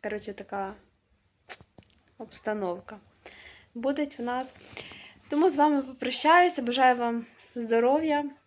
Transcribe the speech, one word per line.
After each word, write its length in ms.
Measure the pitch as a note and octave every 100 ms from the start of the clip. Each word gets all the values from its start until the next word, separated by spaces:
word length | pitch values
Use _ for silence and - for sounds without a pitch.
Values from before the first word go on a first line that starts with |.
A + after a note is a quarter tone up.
коротше, 300 | G#3+ G#3 G3+
така 420 | G3 G3 G3 F#3+ G#3 _ _ _ _ _ _ _ - - - - _ _ _
обстановка 800 | - - - G#3+ F#3+ F3 - G#3 _ _ - - - - _
буде 340 | A#3+ B3 C#4+ C#4+ -
в 40 |
нас. 320 | A#3+ B3 C4 - - - - - - - _
Тому 220 | D4 F4
з 60 | C#4+
вами 260 | D4+ C#4+
попрощаюся, 800 | C4 B3+ B3 B3 D4+ E4+ F4+ F4
бажаю 340 | A#3+ B3 B3+ B3
вам 300 | A#3+ A#3 A#3 _ -
здоров'я 720 | B3 A3+ A#3 A#3 C#4+ D#4+ D4 D4 -